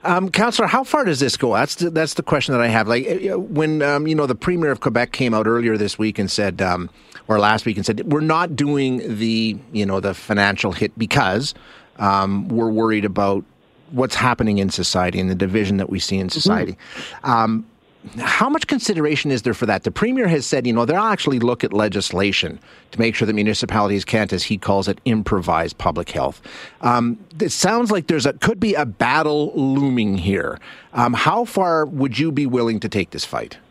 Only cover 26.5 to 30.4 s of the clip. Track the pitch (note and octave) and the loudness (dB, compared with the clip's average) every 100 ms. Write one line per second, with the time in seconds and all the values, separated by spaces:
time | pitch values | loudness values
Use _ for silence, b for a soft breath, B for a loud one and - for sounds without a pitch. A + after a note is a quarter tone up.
26.5 | B B B - A#2+ A#2+ A#2 - D#3 - | B B B 2 2 2 -4 -10 -4 -4
27.5 | - F#3+ A3+ A#3+ G3+ D3 D#3+ C3 - - | 0 0 2 2 0 0 0 0 0 -2
28.5 | A3 A3 D3+ C#3 F#2 A#2 C#3+ D3+ D3+ D3+ | 0 0 0 -2 -2 0 2 2 0 0
29.5 | - C3+ C3+ C#3 B2 G#2+ G2 E2+ G2 | 0 2 2 2 2 2 0 0 0